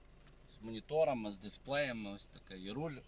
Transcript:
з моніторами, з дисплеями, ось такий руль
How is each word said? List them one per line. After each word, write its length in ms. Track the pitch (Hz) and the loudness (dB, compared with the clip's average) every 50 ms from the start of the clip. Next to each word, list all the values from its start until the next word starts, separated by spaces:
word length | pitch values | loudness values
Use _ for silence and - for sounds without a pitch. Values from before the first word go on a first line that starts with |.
| - - - - - - - - - - | -20 -20 -20 -20 -20 -20 -20 -20 -20 -18
з 120 | - - | -14 -10
моніторами, 680 | 107 113 113 107 - - 147 156 160 147 135 117 107 104 | -8 -6 -6 -6 -4 0 4 4 6 6 4 2 0 -4
з 60 | 101 | -4
дисплеями, 760 | 95 98 101 - - - 127 139 143 147 131 120 113 107 101 101 | -2 2 2 2 4 4 2 2 2 2 2 0 -2 -4 -6 -4
ось 120 | 101 - | -4 -6
такий 440 | - - - - - 95 92 92 98 | -6 -6 -10 -14 -12 -12 -8 -6 -4
руль 260 | 107 131 156 165 143 123 - | -4 -2 -2 -4 -4 -6 -8